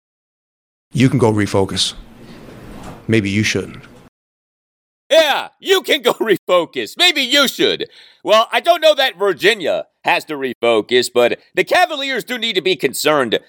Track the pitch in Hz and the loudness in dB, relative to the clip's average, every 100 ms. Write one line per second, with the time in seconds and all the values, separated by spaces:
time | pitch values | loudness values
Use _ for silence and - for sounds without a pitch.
0 | _ _ _ _ _ _ _ _ _ - | _ _ _ _ _ _ _ _ _ 0
1 | 127 131 110 107 101 101 95 92 - - | 2 4 2 2 0 0 -2 -2 -6 -8
2 | - - - - - - - - - - | -18 -20 -20 -20 -20 -20 -20 -18 -18 -14
3 | - 110 101 98 107 101 90 - - - | -2 0 0 0 0 -2 -6 -12 -20 -20
4 | - _ _ _ _ _ _ _ _ _ | -20 _ _ _ _ _ _ _ _ _
5 | - 311 302 220 104 _ - 381 262 311 | 0 2 2 0 -6 _ -2 0 0 -2
6 | 233 - 226 185 - 180 160 135 107 - | 0 -2 0 -2 2 0 0 -6 -8 0
7 | 349 302 254 285 262 - 127 80 71 - | 0 0 0 0 0 0 0 0 -6 -14
8 | - _ 120 127 - 240 339 339 311 277 | -20 _ 0 2 2 -2 0 2 2 2
9 | 262 175 202 151 160 220 139 87 - _ | 0 0 -2 0 0 0 0 -2 -4 _
10 | - 170 - 151 135 113 117 113 104 123 | -2 -2 -2 -6 -6 -2 2 2 2 0
11 | 120 120 120 104 _ - 185 330 349 302 | 0 2 2 0 _ -4 0 2 0 -2
12 | 277 254 170 247 226 185 175 180 151 107 | -6 -6 -6 -8 -4 -4 -2 -2 -4 -2
13 | 147 151 123 95 | 0 0 0 -2